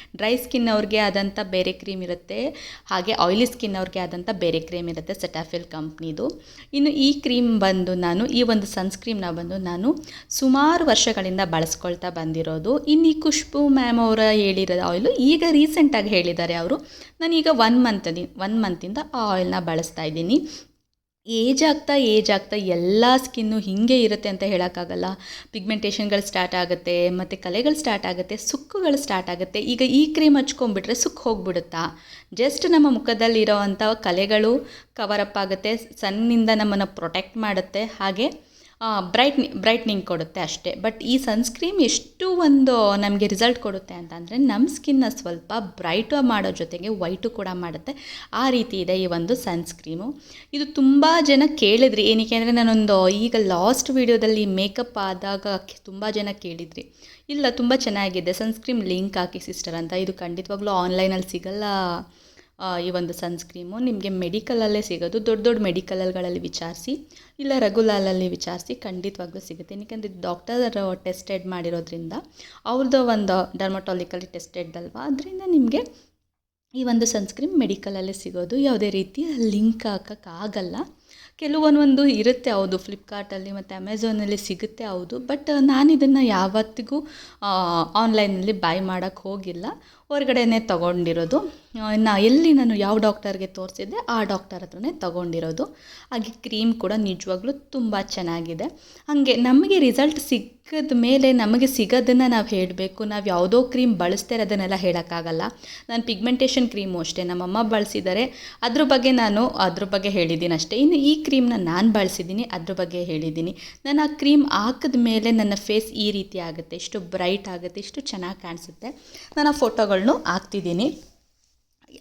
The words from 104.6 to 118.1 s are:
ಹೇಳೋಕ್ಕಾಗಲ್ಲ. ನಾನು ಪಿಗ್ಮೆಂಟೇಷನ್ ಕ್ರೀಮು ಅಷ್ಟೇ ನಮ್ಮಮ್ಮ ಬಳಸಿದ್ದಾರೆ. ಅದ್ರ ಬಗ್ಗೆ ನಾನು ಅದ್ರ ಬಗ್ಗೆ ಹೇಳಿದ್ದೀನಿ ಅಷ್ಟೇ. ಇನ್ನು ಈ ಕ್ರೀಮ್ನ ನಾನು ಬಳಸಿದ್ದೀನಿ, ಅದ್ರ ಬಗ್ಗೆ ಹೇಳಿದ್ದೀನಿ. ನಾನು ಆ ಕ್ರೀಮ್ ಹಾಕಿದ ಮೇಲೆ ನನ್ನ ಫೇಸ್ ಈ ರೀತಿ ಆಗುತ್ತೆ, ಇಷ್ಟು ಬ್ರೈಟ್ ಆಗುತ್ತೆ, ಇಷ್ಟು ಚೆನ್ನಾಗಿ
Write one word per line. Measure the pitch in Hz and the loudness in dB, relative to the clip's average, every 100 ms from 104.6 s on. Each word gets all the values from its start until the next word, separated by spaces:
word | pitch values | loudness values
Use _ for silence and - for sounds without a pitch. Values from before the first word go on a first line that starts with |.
| 185 | -2
ಹೇಳೋಕ್ಕಾಗಲ್ಲ. | 190 185 170 170 170 165 160 208 - - - - | -2 0 -2 -4 -8 -6 -4 -6 -8 -20 -18 -8
ನಾನು | 233 | -6
ಪಿಗ್ಮೆಂಟೇಷನ್ | 233 202 233 254 262 262 240 | -4 -4 -2 2 2 2 0
ಕ್ರೀಮು | 208 190 175 | -2 -6 -6
ಅಷ್ಟೇ | 170 - | -6 -6
ನಮ್ಮಮ್ಮ | 180 175 180 208 | -4 -4 -4 -2
ಬಳಸಿದ್ದಾರೆ. | 226 214 208 208 185 190 262 - - - | 0 0 0 -2 -2 -2 -2 -6 -18 -6
ಅದ್ರ | 240 254 | -2 2
ಬಗ್ಗೆ | 285 262 262 | 4 4 4
ನಾನು | 254 220 202 247 | 4 2 2 0
ಅದ್ರ | - 190 175 | 2 0 0
ಬಗ್ಗೆ | 196 196 202 | -4 -2 0
ಹೇಳಿದ್ದೀನಿ | 196 165 165 175 | 0 0 0 0
ಅಷ್ಟೇ. | 160 - 214 | -2 -2 2
ಇನ್ನು | 294 | 4
ಈ | 330 277 311 | 6 4 2
ಕ್ರೀಮ್ನ | 311 269 240 226 | 2 2 2 0
ನಾನು | 170 175 226 | 0 2 4
ಬಳಸಿದ್ದೀನಿ, | 214 190 - 175 202 240 | 4 0 -2 -6 -6 -6
ಅದ್ರ | 185 165 | -8 -8
ಬಗ್ಗೆ | 185 175 180 | -6 -4 -4
ಹೇಳಿದ್ದೀನಿ. | 175 156 160 156 170 - - - | -4 -4 -4 -4 -6 -8 -16 -12
ನಾನು | 269 285 | -2 0
ಆ | 294 | 0
ಕ್ರೀಮ್ | 294 277 294 285 | 0 4 6 6
ಹಾಕಿದ | 196 214 254 302 247 | 2 0 -2 0 2
ಮೇಲೆ | 233 220 226 | 2 2 2
ನನ್ನ | 226 208 | 2 2
ಫೇಸ್ | 202 - 214 220 | -2 0 -2 -2
ಈ | - 208 | -4 -2
ರೀತಿ | 202 190 185 | -2 -6 -8
ಆಗುತ್ತೆ, | 170 160 160 175 | -10 -10 -12 -12
ಇಷ್ಟು | - 214 | -10 -10
ಬ್ರೈಟ್ | 175 185 180 196 196 | -8 -4 -2 -2 -6
ಆಗುತ್ತೆ, | 175 175 196 | -10 -12 -12
ಇಷ್ಟು | - - | -14 -12
ಚೆನ್ನಾಗಿ | 277 | -10